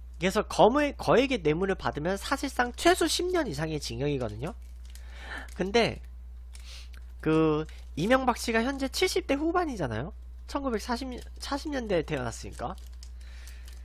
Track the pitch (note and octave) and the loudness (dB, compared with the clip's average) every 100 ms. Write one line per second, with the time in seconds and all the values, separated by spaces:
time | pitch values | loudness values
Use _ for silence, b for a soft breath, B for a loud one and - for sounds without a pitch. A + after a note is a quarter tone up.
0 | - - F3+ G#3 - - G3+ C#4+ C#4+ - | -14 -2 0 2 2 8 8 8 2 0
1 | - F#3+ C4+ B3 D3+ D#3 G3 F#3 C3 C#3+ | 4 6 6 4 2 2 2 0 -2 -2
2 | D#3+ G3 - C#4 C#4 - A#3+ - E4+ F#4 | -2 -2 0 0 0 0 -2 4 6 6
3 | D#4+ - F4+ F4+ C4 C#3 D#3+ D3+ - A#2 | 4 2 2 2 2 0 -2 -2 -4 -2
4 | C#3+ C#3 A2+ G#2+ D3 - - - - B | 0 0 -2 -4 -6 -8 -12 -14 -14 B
5 | B B B B B - F#3+ A#3 F3+ - | B B B B B -2 2 4 4 2
6 | - - - - - - B B B B | -8 -14 -14 -14 -12 -12 B B B B
7 | - - D#3 D#3 D#3+ D3+ D#3 B B - | -14 -4 2 6 6 4 -2 B B 0
8 | G3 C4 B3+ A3 - A3+ A#3+ C4+ C4+ - | 4 4 4 0 2 2 2 0 -2 2
9 | F#4 F#4 - C#4 D#4+ F4+ E4 A3 C3+ G#2+ | 2 2 0 0 2 2 0 -2 -2 -2
10 | D#3 - - - - D4 C4+ G#3+ - A#3+ | -6 -8 -14 -14 -6 -2 0 -2 -2 -2
11 | C4 B3+ - - - C#4 D#4 C#4 A3 F3 | -4 -8 -10 -10 -4 -4 -2 -2 0 0
12 | C#3+ C#3+ B2 - G#2 - C3 F#3+ - - | 0 -2 -4 -6 -10 -6 -6 -6 -12 -14
13 | - B B B B B B B | -14 B B B B B B B